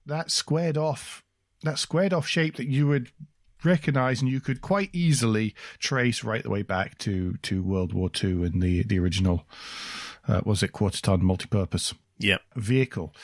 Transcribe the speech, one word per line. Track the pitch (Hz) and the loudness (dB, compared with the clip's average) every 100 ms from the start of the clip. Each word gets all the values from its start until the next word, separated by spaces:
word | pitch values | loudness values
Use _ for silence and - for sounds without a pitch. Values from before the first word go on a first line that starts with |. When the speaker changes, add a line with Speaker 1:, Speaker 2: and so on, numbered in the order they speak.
| 143 | -8
Speaker 1:
that | 156 165 | -6 -2
squared | - - 151 170 151 | -4 0 0 0 0
off, | 156 - - - _ _ _ _ | -2 -4 -10 -18 _ _ _ _
that | 156 147 | -6 -4
squared | - 160 196 | -2 0 2
off | 175 143 | 0 0
shape | 170 160 - | 0 0 -2
that | 127 | -2
you | 135 143 | 2 4
would | 143 120 - - _ _ _ | 2 -2 -12 -20 _ _ _
recognise | 165 175 - 135 127 123 | 2 2 2 2 2 2
and | 131 | 0
you | 131 | 0
could | - 127 | -2 -4
quite | - 202 196 | 0 0 0
easily | 175 170 131 117 107 107 - - - | 0 2 4 4 2 0 -4 -14 -8
trace | - 131 123 110 | -2 2 2 0
right | 113 110 | -2 -4
the | - | -2
way | 101 | -4
back | 101 92 98 - | -2 -2 -2 -4
to, | - 95 90 - | -2 -2 -2 -4
to | - 95 | -4 -2
World | 92 95 90 | 0 0 0
War | 95 92 | -2 -2
Two | - 95 90 | 0 0 0
and | 87 90 | 0 2
the, | 90 90 | 2 2
the | 104 95 | 2 2
original, | 90 92 95 87 - - - - - - - - - | 2 2 2 2 -4 -16 -16 -14 -12 -12 -14 -6 0
uh, | 98 107 | 0 2
was | 101 | 0
it | 101 | 0
quarter | - 101 - | 0 -2 0
ton | - 95 | 2 4
multipurpose | 95 90 - 104 92 90 - - _ - | 4 0 -2 -2 -2 -2 -4 -8 _ -2
Speaker 2:
Yep. | 101 92 - 123 | 2 0 -2 -6
Speaker 1:
vehicle. | 107 131 127 101 78 - | 0 2 0 -4 -10 -12